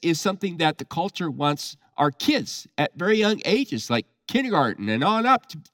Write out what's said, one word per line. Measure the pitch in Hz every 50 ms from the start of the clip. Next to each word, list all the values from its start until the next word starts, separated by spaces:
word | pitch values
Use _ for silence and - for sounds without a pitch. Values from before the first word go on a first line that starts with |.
is | - 170 165 156
something | - 208 190 196 - 196 170 160
that | 165 156 151 -
the | 139
culture | - - 165 175 196 - - 180 160
wants | 127 131 143 147 147 143 - - - - _ _ _ -
our | 147 147
kids | 139 - - - 302 254 - - - - - - _ -
at | 147 - -
very | - 175 202 220 220
young | 214 208 214 - -
ages, | - 185 254 277 - - 113 - -
like | 120 117 - - _ _ _ -
kindergarten | - 240 269 254 202 165 135 113 - - 101 107
and | 110 113 139
on | 190 220 226 226
up, | 247 262 240 - _
to, | - 151 - -